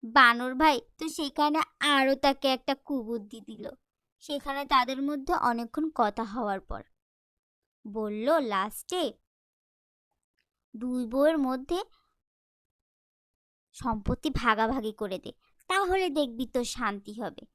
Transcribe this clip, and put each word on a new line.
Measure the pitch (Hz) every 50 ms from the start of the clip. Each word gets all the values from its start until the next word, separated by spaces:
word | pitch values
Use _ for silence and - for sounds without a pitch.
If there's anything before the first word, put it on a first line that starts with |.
| -
বানর | 226 226 285 254 240 233 233 247 254 262
ভাই | 254 311 311 294 - - _ _ _
তো | 320 320
সেখানে | 311 - 320 277 - - 302 302 294 320 302 _ _ _
আরও | - 294 285 269 269 262 277
তাকে | 269 - 285 269 - - 269
একটা | 262 262 _ - 277
কুবুদ্ধি | 277 _ - 285 262 226 214 233 233 202 208 - 226
দিল। | 202 - 226 214 208 226 254 _ _ _ _ _ _ _ _ _
সেখানে | - - 294 285 277 294 277 277 285
তাদের | 277 285 262 254 247 269 262
মধ্যে | 277 277 294 285 269 - 349
অনেকক্ষণ | - - 247 240 233 240 226 - - 311 320 311
কথা | - 240 208 208 - 226
হওয়ার | 214 196 247 240 208 196 196
পর | - _ - - - _ _ _ _ _ _ _ _ _ _ _ _ _ _ _ _ _ _ _ _ 220
বলল | 202 220 214 214 208 214 220 254 320 330
লাস্টে, | 285 233 208 190 190 214 214 - - _ 349 359 339 247 - _ _ _ _ _ _ _ _ _ _ _ _ _ _ _ _ _ _ _ _ _ _ _ _ _ _ _ _ _ _ _ _ 220
"দুই | 226 254 247 254 247
বউয়ের | 220 226 269 285 302 330 320
মধ্যে | 277 262 254 262 262 - 339 359 427 _ _ _ _ _ _ _ _ _ _ _ _ _ _ _ _ _ _ _ _ _ _ _ _ _ _ _ _ _ _ _ _ _ _ _ _ _ _
সম্পত্তি | - - - 175 226 196 - 254 - - 311
ভাগাভাগি | 269 - 233 247 220 208 220 226 262 269 214 220
করে | 208 - 220 202 190 170
দে, | - - - _ _ _ _ _ - _
তাহলে | 370 381 403 359 370 381 381 359
দেখবি | 277 302 294 254 233 226 262
তো | 226 - 254 240
শান্তি | - - 233 247 214 202 202 196 - 208
হবে।" | 220 240 180 - - - - _